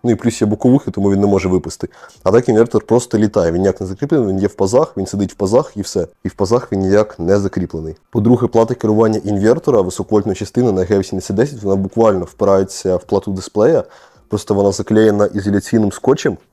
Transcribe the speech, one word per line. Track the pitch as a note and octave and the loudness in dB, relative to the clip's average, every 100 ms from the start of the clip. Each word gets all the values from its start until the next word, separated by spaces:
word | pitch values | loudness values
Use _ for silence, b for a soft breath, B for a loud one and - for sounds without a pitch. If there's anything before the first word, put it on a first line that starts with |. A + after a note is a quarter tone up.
Ну | B2+ | 0
і | |
плюс | A2 A#2+ - | 0 -2 -2
є | G#2+ | -2
боковухи, | G#2+ B2+ C3+ - | 0 2 2 0
тому | - G2+ | -2 0
він | G2 | 2
не | G2+ | 2
може | G2 F#2 | 2 0
випасти. | F#2 D#2+ - - B B B | -2 -4 -10 -12 B B B
А | - | 2
так | A2+ B2 | 2 4
інвертор | A2 A#2 C#3+ - | 2 2 0 0
просто | A#2+ - A2 | 0 0 0
літає, | G#2+ G#2 E2+ | 0 0 0
він | E2+ | 0
ніяк | F#2+ - | 0 -2
не | F#2 | -8
закріплений, | F#2+ C#3+ D#3 G#2+ | -8 -2 0 0
він | F#2+ | -2
є | G2 | -4
в | |
пазах, | - G2 A#2+ D#3 - | -2 0 2 0 -4
він | F#2+ | -6
сидить | G2+ G2 | -4 -4
в | |
пазах | - G2 A#2 D#3 G#2 | -4 0 0 0 -10
і | |
все. | F#2+ G2 E2 _ | -6 -6 -6 _
І | F#2 | -10
в | |
пазах | - G2 A#2+ - | -4 0 0 0
він | G2 | -2
ніяк | F#2+ G2+ G#2+ - | 2 2 0 -4
не | E2+ G2+ | 0 0
закріплений. | G2 - F2 D#2+ D#2 D#2+ _ | 0 -4 -6 -8 -10 -14 _
По-друге, | A2+ G#2+ B2 A#2+ | -2 2 2 2
плата | A2+ A2+ | 2 0
керування | B2 G#2+ G#2+ A2 G#2+ | 0 0 2 2 0
інвертора, | G2 G2+ G#2+ C#3+ - A#2 | -2 0 2 2 2 0
високовольтної | F#2 - F#2+ G#2+ G#2 F#2+ | 0 -6 -2 0 0 -6
частини | G#2 - B2 | -4 -2 0
на | F#2+ | 0
Г | F#2 G2+ | 0 0
вісімдесят | F#2+ F#2+ - G2 | -2 -8 -6 -2
десять, | C#3+ C3 | -2 -2
вона | G2+ G2 | -2 -2
буквально | F#2+ A2+ A2+ G2 | -2 2 2 2
впирається | E2+ - G2+ G2 F#2+ - F#2 F2+ | -4 -2 2 2 0 -4 -2 -4
в | |
плату | - G2+ G#2+ | -2 -4 -2
дисплея. | F#2+ - G#2 A#2 D#3+ - b b b b | -10 -6 0 2 2 -2 b b b b
Просто | G#2 - | -10 -2
вона | G2+ G2+ | 0 0
заклеєна | F#2+ G2+ G#2+ A2 G#2 G#2 | -2 0 4 4 4 0
ізоляційним | G#2 G2+ G2+ - A2+ G#2 | -2 -2 -2 0 0 0
скотчем | - - C#3+ D3+ G2 _ | -2 -2 0 -2 -6 _